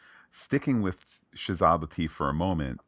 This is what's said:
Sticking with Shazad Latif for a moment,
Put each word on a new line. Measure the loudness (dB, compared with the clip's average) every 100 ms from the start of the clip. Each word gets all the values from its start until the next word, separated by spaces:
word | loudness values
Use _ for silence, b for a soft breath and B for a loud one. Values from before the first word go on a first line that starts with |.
| b b b
Sticking | -12 -2 0 2 2
with | 0 -4 -14 -20 _ -10
Shazad | -6 2 4 4
Latif | 0 -4 -4
for | -2 -2
a |
moment, | 0 0 0 -4 -8